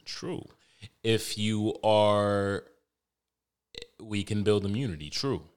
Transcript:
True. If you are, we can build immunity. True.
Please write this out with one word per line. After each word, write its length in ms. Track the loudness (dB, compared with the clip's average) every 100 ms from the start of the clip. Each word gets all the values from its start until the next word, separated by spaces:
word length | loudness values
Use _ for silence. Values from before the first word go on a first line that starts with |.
True. 440 | -14 -10 -8 -10 -10 _ _ _ -20 _
If 340 | 0 0 0 -4
you 380 | -2 0 0 0
are, 840 | 4 6 6 4 4 2 0 -2 -6 _ _ _ _ _ _ _ _ _ _ -20 -18 -18
we 220 | -6 -4
can 200 | -2 0
build 220 | 2 2 2
immunity. 440 | -2 -4 -6 -8
True. 340 | -6 -4 -4 -6